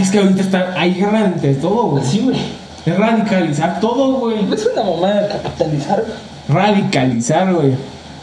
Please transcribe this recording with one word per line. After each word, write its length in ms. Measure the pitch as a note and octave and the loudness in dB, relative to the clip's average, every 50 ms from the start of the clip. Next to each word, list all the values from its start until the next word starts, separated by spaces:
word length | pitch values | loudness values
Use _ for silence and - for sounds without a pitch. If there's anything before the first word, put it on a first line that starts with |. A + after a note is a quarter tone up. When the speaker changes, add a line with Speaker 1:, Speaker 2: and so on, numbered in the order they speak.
Speaker 1:
es 100 | F#3+ F#3+ | 2 2
que 80 | G#3 G#3 | 4 4
ahorita 220 | G3 F#3+ F#3 G3 | 4 4 4 2
está, 320 | F#3 - F#3+ F3+ F#3 - - | 2 0 0 0 0 -2 -2
hay 160 | D3+ E3+ F3+ F3+ | 0 0 0 2
guerra 300 | F3+ G3+ G#3 G#3+ A3 G#3 | 2 0 2 2 2 2
entre 280 | F#3+ E3 D3 C#3 C#3 C3+ | 0 0 0 0 0 0
todo, 280 | C#3 - F#3 G#3 A#3 A#3+ E3+ | 2 0 0 0 2 2 2
güey. 120 | C#3+ C3+ B2 | 0 0 0
Speaker 2:
Sí, 160 | C3+ F#3+ A3+ B3+ | 0 0 0 2
güey. 140 | B3+ - - - - - - - - - - - | 0 0 0 -2 -6 -8 -12 -16 -18 -14 -6 -4
Speaker 1:
Es 120 | E3 F3 | -2 0
radicalizar 800 | G3 A3 A#3 A3+ G#3+ F#3+ - F#3+ F#3 E3 D3+ C#3 C#3+ E3+ F#3 F#3+ F#3+ | 2 2 2 2 2 2 2 0 0 0 0 0 0 -2 -2 -2 0
todo, 360 | G#3+ A3+ A#3+ C4+ C4+ C4 B3+ A#3 | 0 0 2 2 2 2 2 0
güey. 200 | A#3 A3+ A3 G3+ F#3+ - - | 0 -2 0 0 0 0 0
Speaker 2:
Es 140 | G#4+ G#4+ B4 - | 0 0 0 0
una 100 | - A3 | 0 -2
mamada 440 | F#3+ E3 E3 F3+ G3+ G#3 G3+ - - | -2 0 0 0 0 2 0 0 -2
capitalizar, 760 | - D#3 - D3 - - E3 D#3 D3+ C#3+ - - G3+ G#3 A3+ | -4 -6 -8 -6 -4 -4 -2 -2 -2 -2 -2 -2 -2 -2 -2
güey. 520 | A3+ - - - - - - - - C3+ F3+ | -4 -8 -12 -14 -18 -18 -10 -4 0 0 2
Speaker 1:
Radicalizar, 920 | G3 G#3 G3+ G3 - - - C#3 B2+ C3 A#2+ A2+ - - - - F#3 F#3+ F3 | 4 4 2 2 2 0 0 0 0 2 0 0 0 0 2 2 2 2 2
güey. 180 | E3 C#3+ C3+ C3 C3+ - - - - - - - - | 2 2 2 2 0 -4 -10 -14 -16 -18 -18 -18 -18